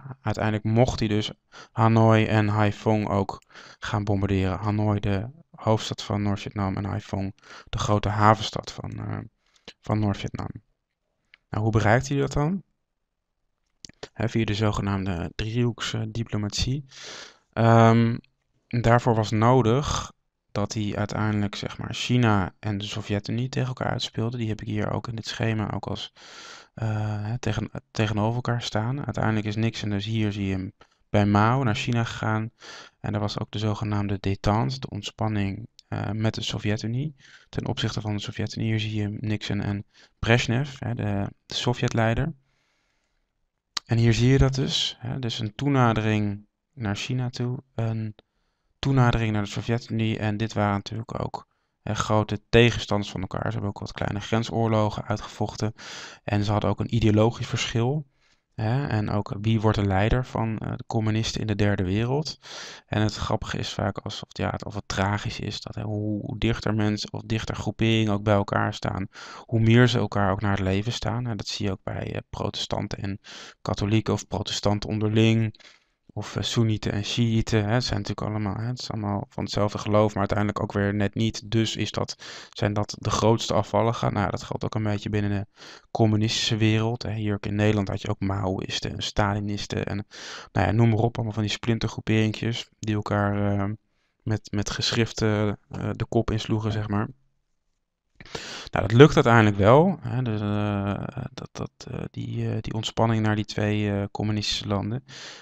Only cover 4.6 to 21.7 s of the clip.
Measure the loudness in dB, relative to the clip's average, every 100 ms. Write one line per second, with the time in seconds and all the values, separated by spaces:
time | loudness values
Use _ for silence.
4.6 | 0 0 2 2 0 -2 -4 -10 _ -6
5.6 | 0 2 0 -6 -4 -2 0 -2 -4 -4
6.6 | -2 -2 -4 -6 -4 -4 -4 -8 -18 -20
7.6 | -8 -4 0 2 2 4 6 6 2 -8
8.6 | -8 -10 -10 -8 -6 -8 -10 _ _ _
9.6 | -20 -12 -2 0 2 0 -4 -8 -8 -12
10.6 | -18 _ _ _ _ _ _ _ _ -2
11.6 | 2 4 4 4 2 -2 0 0 0 -2
12.6 | -6 _ _ _ _ _ _ _ _ _
13.6 | _ _ -20 _ -14 -6 -2 0 0 2
14.6 | 0 0 0 -2 -2 -4 -4 -6 -4 0
15.6 | 0 -2 -6 -4 -4 -6 -4 -4 -4 -2
16.6 | -2 -2 -6 -16 -16 -16 -18 -20 _ 2
17.6 | 6 8 8 8 4 0 -8 _ _ _
18.6 | _ 0 4 4 6 2 2 4 6 6
19.6 | 4 2 0 -2 -6 -12 _ _ _ -4
20.6 | -4 -2 -4 -2 -2 0 0 2 0 -4
21.6 | -8